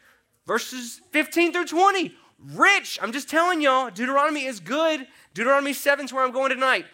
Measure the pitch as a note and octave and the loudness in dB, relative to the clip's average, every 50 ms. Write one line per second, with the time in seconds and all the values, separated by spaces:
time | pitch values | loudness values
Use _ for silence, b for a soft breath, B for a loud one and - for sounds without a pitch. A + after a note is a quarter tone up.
0 | b b b b b b _ _ _ - G3 A#3 - - B3+ B3+ A#3+ A#3 - - | b b b b b b _ _ _ -4 -4 -4 -4 -6 -12 -12 -12 -12 -14 -16
1 | _ _ - D4+ D#4 D4+ - E4+ F4 E4+ D#4 F4+ F4 - D4+ E4 F#4 G4 G4 F#4+ | _ _ -2 -2 -2 0 0 2 2 2 2 -2 -4 -2 2 4 4 4 4 2
2 | E4 G3 b b b b b b - C#3 C#3+ D3 D#4+ F#4+ G4+ F#4 B3 - - - | -2 -4 b b b b b b -20 -8 0 4 4 4 4 4 0 -4 -10 -8
3 | F3+ G#3+ A3+ C#4+ C4 - C#4+ D#4+ E4+ F4+ F4+ D#4+ D4 C#4 C4 C4 C4 A#3 F3+ F#3 | -6 -6 -6 -6 -8 -2 0 2 2 2 2 2 2 2 2 2 0 -2 -6 -6
4 | A#3+ B3+ C#4 C#4 C#4+ D#4 D4+ D4 C4 C4 B3+ G3+ D#3+ E3+ B3 D4+ D#4+ D#4+ D#4 D4 | -4 0 0 2 2 0 0 -2 -6 -6 -8 -10 -8 -6 -2 0 0 0 0 -2
5 | C4 b b b b b b F#3 A#3 B3+ C#4 C#4 C#4 C#4 C4+ C4+ - C#4+ C#4+ C#4 | -6 b b b b b b -4 0 2 2 2 2 -2 -4 -2 0 0 0 0
6 | D4 A#3+ B3 C4 B3+ B3+ A#3 C4 C4+ C4+ B3+ B3 C4 C4 B3 F#3+ - b | 0 -6 -2 -2 -2 0 0 0 0 0 0 0 2 2 2 0 -2 b